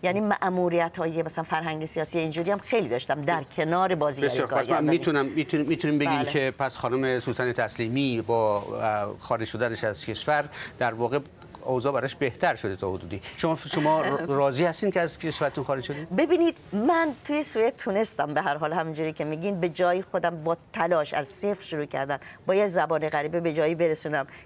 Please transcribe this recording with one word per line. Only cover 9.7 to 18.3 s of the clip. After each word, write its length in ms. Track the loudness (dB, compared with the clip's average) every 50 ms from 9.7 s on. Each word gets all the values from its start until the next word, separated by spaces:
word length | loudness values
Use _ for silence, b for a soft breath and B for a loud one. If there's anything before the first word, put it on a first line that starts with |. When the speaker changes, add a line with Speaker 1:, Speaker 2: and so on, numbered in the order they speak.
| 0 -2 -2
Speaker 2:
از 220 | -2 -2 -4 -6
کشور 400 | -8 -8 -4 0 2 2 2 0 -2 B B B B B -2
در 140 | -2 -2 0
واقع 260 | 0 -2 0 0 -2 -4 -4 -12 -20 -20 -20 -20 -10 -4
اوضاع 300 | -2 -2 0 2 2 0
براش 220 | 0 0 -2 -2
بهتر 400 | -2 -2 -2 0 2 2 0 2
شده 200 | 0 -2 -4 -4
تا 160 | -2 -4 -4
حدودی. 300 | -4 -6 -6 -8 -10 -10 B B B -2
شما، 180 | 0 0 0
شما 460 | -2 -4 -4 -2 0 2 4 4 2 2 0 0
Speaker 1:
<laughs> 120 | -2 -2 0
Speaker 2:
راضی 380 | 2 2 2 2 2 2 2
هستین 260 | 0 0 0 -2 0
که 100 | 2 2
از 180 | 0 0 -2 -4
کشورتون 440 | -6 -6 -2 -2 -2 -2 -2 -2 -2
خارج 200 | -2 -2 -2 -2
شدین؟ 220 | -6 -6 -8 -8 -2 2 2
Speaker 1:
ببینید، 400 | 4 4 4 4 4 2 2 -2 -8 -4 -2
من 340 | 2 2 4 4 4 2 2 0 -4 -4
توی 180 | -2 -2 -2 -2
سوئد 320 | -2 0 2 2 2 0 -2
تونستم 560 | -4 -2 0 0 0 0 0 -2 -2 0